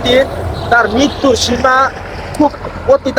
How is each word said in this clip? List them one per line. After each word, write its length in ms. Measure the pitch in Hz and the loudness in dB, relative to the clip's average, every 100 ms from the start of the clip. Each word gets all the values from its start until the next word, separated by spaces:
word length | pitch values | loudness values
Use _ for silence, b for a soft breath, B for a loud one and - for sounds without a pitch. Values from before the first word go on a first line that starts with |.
| 247 | 2
দিন 200 | 254 269 - - - - | 2 2 -2 -6 -6 0
তার 160 | 233 214 226 | 2 2 2
মৃত্যুর 400 | 285 - 277 226 | 0 2 2 2
সীমা 340 | 220 240 262 262 269 - - - - - | 0 0 2 2 2 -4 -12 -12 -6 0
খুব 160 | - - - - - | 0 0 -10 -4 2
অতি 180 | 269 269 | 2 0